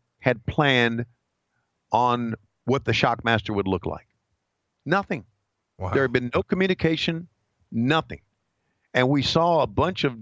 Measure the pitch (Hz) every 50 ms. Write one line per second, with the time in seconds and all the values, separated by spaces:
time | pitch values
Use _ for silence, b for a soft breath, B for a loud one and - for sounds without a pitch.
0 | _ _ _ _ - 131 123 110 - - - - 151 139 131 123 120 117 117 117
1 | 120 - _ _ _ _ _ _ _ _ _ _ _ _ _ _ _ _ - 113
2 | 123 123 120 120 120 113 113 - _ _ _ _ - - 127 139 - - 113 -
3 | - 127 117 - - 117 117 107 - - 107 101 95 95 95 90 - 87 80 -
4 | - _ _ _ _ _ _ _ _ _ _ _ _ _ _ _ - 139 175 202
5 | 196 - 190 123 - _ _ _ _ _ _ _ _ _ _ - 95 90 - 139
6 | 135 123 120 123 123 123 139 175 196 - 190 185 190 185 180 - - 160 165 160
7 | - - 165 165 175 - _ _ _ _ _ _ _ _ - 113 117 131 156 160
8 | - - - - _ _ _ _ _ _ _ _ _ _ _ _ _ _ - 127
9 | 127 127 143 143 127 - - 160 165 175 170 156 127 107 98 - 143 180 190 -
10 | - 139 120 113